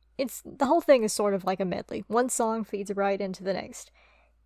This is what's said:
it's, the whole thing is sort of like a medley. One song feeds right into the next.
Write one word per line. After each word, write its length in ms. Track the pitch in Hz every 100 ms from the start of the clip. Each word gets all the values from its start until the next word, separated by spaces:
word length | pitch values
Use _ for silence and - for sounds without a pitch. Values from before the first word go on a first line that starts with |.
| _ -
it's, 240 | 262 - -
the 200 | - 262
whole 160 | 330
thing 220 | 320 262
is 100 | 214
sort 200 | - 208
of 100 | 196
like 160 | 185 190
a 60 | 185
medley. 380 | 196 - 220 -
One 220 | 226 254
song 340 | - 226 226
feeds 280 | 208 202 202 196
right 240 | 196 196
into 240 | 196 185
the 100 | 185
next. 380 | 180 - - - _ _ _ _ _